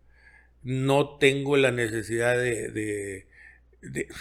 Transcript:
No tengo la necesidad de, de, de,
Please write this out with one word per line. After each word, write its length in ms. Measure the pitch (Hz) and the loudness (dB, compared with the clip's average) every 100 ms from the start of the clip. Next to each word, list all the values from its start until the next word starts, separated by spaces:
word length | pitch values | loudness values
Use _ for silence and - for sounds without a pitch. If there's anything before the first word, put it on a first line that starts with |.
| _ _ - - _ _ | _ _ -20 -20 _ _
No 540 | 123 131 135 139 143 - | -6 -2 2 4 2 4
tengo 380 | 139 139 139 143 | 4 4 2 4
la 140 | 131 | 4
necesidad 640 | 123 117 113 101 117 120 123 | 2 -2 -4 -4 -2 0 0
de, 340 | 123 113 113 | 0 -4 -6
de, 560 | 110 107 104 101 95 - - - - _ _ | -6 -6 -6 -8 -12 -16 -20 -20 -20 _ _
de, 260 | - - - - | -14 -10 -10 -12